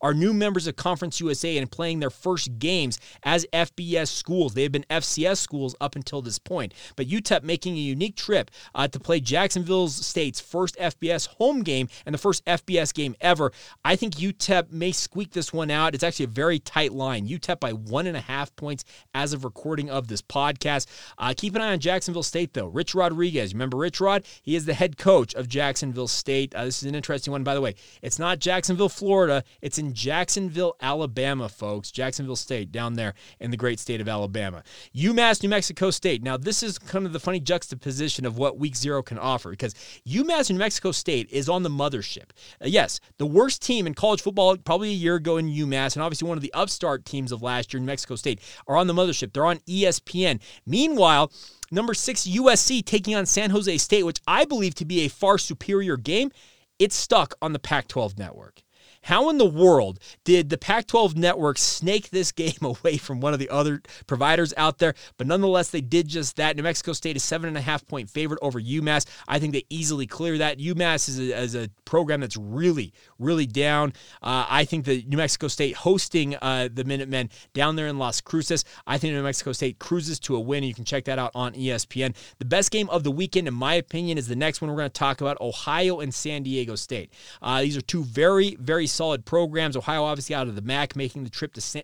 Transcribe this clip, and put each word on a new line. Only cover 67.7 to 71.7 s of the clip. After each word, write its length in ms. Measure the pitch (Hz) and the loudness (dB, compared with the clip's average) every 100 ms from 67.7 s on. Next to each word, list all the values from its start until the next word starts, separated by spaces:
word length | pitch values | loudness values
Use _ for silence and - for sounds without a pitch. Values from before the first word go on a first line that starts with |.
| 151 - | -4 -4
point 240 | 143 107 | -10 -6
favorite 300 | 151 156 151 | -4 -4 -2
over 180 | 143 123 | -2 -2
UMass. 460 | 113 151 151 151 - - - | -2 -2 2 0 0 -8 -2
I 100 | 143 | 0
think 160 | 151 | 0
they 100 | 143 - | -2 -4
easily 380 | 160 151 147 123 | -4 -4 -4 -4
clear 320 | - 165 156 | -4 -2 0
that. 180 | 151 135 | -2 -2
UMass 500 | 156 165 170 156 - | -4 0 0 0 -2
is 120 | 131 | -4
a, 200 | 127 117 | -2 -2
is 140 | 123 | -2
a 160 | 120 110 | -4 -6